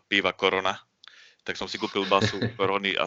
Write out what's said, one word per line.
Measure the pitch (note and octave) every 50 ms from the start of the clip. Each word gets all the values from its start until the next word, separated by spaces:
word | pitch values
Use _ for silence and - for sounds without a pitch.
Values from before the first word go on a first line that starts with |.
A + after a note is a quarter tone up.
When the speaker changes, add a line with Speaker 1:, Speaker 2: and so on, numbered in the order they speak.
| _
Speaker 1:
piva | - G2+ G2 F#2 F#2
Corona. | - - G2 F#2 F#2+ F#2+ F#2+ F#2+ F#2+ - - _ _ _ - - - - - - - _ -
Tak | - F2+ -
som | G2+
si | F#2 -
kúpil | G#2+ A2 G#2+ - G#2 G2
basu | G2 G2 G2 G#2+ A2+ G#2+ G2
Speaker 2:
<laughs> | A#2+ A#2 A2+ -
Speaker 1:
Corony | G2 F#2+ G2 G2+ G2 G2 F2+
a | - D#2+